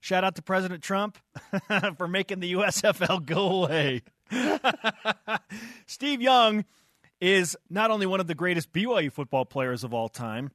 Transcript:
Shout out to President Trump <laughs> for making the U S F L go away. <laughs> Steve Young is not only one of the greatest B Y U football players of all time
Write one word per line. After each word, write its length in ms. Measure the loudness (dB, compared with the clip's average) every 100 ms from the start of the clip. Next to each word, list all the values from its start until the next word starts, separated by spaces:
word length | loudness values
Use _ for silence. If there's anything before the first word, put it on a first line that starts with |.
Shout 240 | 0 0 0
out 100 | -2
to 60 |
President 420 | -2 -2 -2 -6
Trump 340 | -4 -4 -4 -8 _ -20 -6 -8
<laughs> 400 | -2 -2 -2 -4
for 120 | -4
making 320 | -2 -2 -4
the 80 | -2
U 140 | 0
S 200 | 0 2
F 180 | 2 2 0
L 100 | 0
go 440 | 0 0 0 2
away. 380 | 2 2 0 -2 -6 _ _
<laughs> 1600 | -2 0 0 0 0 -2 -4 -4 -6 -4 -8 _ -18 -18 -20 _
Steve 360 | -8 -4 0
Young 440 | 4 6 6 4 -4 _ _ _ _ _
is 340 | 2 4 2 -4 _
not 200 | 0 2
only 140 | 2 0
one 140 | 0
of 80 | -2
the 80 | -2
greatest 380 | 0 0 -2
B 120 | -2 0
Y 160 | 2
U 80 | 0
football 360 | -4 -2 0 0
players 380 | -2 -2 -2
of 100 | -4
all 160 | -4 -4
time 420 | -6 -8 -6 -8